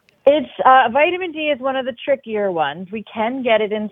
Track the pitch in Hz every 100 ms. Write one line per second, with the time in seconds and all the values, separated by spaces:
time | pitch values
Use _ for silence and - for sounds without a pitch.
0 | _ _ - 294 247 - 262 262 233 269
1 | 330 359 370 302 302 254 269 262 254 240
2 | - 269 220 214 202 165 143 160 180 220
3 | - 226 220 269 240 214 214 214 214